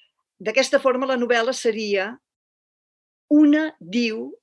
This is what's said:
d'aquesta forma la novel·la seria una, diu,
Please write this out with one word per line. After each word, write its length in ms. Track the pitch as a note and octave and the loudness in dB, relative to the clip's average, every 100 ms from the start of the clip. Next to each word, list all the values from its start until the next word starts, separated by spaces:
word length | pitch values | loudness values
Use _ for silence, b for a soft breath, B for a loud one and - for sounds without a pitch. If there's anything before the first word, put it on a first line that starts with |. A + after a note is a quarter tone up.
| b _ _ - | b _ _ -12
d'aquesta 400 | G3 C4+ B3+ C#4+ | -4 -2 0 0
forma 280 | C4 B3+ C4 | 0 0 -2
la 100 | C4 | -2
novel·la 320 | A#3+ A#3+ A3+ B3+ | 0 0 -2 -2
seria 560 | A#3+ G#3+ G#3+ G3 G3 B3 _ _ _ _ _ _ _ _ _ _ - | -4 -4 -2 -2 -4 -10 _ _ _ _ _ _ _ _ _ _ 2
una, 400 | D4 D4+ D4+ D#4 - | 4 6 4 0 -8
diu, 500 | E3 A3 A#3 A3 B3+ G4 | -6 -2 -2 -4 -10 -16